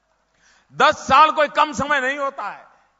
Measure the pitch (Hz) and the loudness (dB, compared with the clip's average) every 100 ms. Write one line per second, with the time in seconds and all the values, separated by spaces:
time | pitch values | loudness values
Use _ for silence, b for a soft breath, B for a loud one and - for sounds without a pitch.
0 | _ _ _ b b b b 143 269 294 | _ _ _ b b b b 0 0 0
1 | - 262 311 302 294 294 302 247 277 285 | 2 4 4 2 -2 0 -2 -2 -4 -4
2 | 254 285 277 269 202 147 - _ _ _ | -4 -6 -8 -8 -12 -14 -20 _ _ _